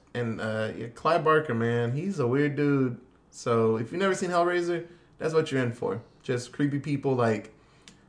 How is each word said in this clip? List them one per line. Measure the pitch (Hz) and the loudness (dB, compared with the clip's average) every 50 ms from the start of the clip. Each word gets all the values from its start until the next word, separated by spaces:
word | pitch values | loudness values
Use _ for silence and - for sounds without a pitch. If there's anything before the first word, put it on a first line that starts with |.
| _ _ - | _ _ -6
it. | 120 | -4
And, | 120 113 107 82 | -4 -4 -4 -4
uh, | 104 110 110 110 110 110 - | -4 -4 -2 -2 -4 -4 -6
yeah, | 95 117 127 - | -8 -12 -12 -12
Clive | - - 151 170 160 147 | -4 0 2 2 4 4
Barker, | 156 156 156 151 - 117 | 4 4 4 2 0 0
man, | 113 117 117 120 120 120 117 127 | 0 0 0 2 0 0 0 -2
he's | 147 185 202 185 147 | -2 -4 -4 -2 0
a | 123 | 0
weird | 117 131 143 147 143 139 | 2 2 2 2 2 0
dude. | 147 147 143 143 135 131 123 120 - - _ _ _ _ _ | 2 2 2 4 2 2 0 -2 -8 -14 _ _ _ _ _
So | - - - 123 117 113 113 113 113 | -20 -8 -2 0 2 4 4 4 2
if | 110 113 - | 0 -2 -4
you've | 170 180 | -2 0
never | 196 196 190 | 0 0 0
seen | 190 190 175 | 0 -2 0
Hellraiser, | 180 170 175 175 175 175 175 175 175 165 170 - - - _ _ _ | 2 2 2 2 2 0 0 0 -2 -4 -6 -10 -16 -20 _ _ _
that's | - 139 156 160 | -6 -4 0 0
what | 156 147 - | 0 0 2
you're | 135 131 123 | 0 0 0
in | 120 117 | -2 -4
for. | - 98 95 95 113 - - _ - | -4 -4 -4 -4 -6 -8 -14 _ -10
Just | - - 123 123 - - | -6 -4 -4 -4 -6 -8
creepy | - - 147 139 143 139 | -2 -2 0 0 0 -2
people. | - 151 143 139 - 135 131 | -4 -4 -4 -2 0 0 2
Like, | 123 117 113 107 104 - - - - _ _ _ _ _ - - _ _ | 2 2 2 2 0 -4 -10 -18 -20 _ _ _ _ _ -20 -20 _ _